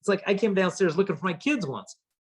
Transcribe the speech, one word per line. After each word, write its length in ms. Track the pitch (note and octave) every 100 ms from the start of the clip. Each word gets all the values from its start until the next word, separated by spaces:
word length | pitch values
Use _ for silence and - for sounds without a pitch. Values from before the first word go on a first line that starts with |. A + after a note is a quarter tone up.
It's 80 | -
like, 140 | G3 -
I 80 |
came 200 | G3 A3+
downstairs 420 | F#3+ F#3 F3+ F#3 D#3
looking 200 | F#3+ E3+
for 100 | F#3
my 80 |
kids 320 | E3+ - C#4+ E3
once. 300 | A#2 F#2+ - _ _ _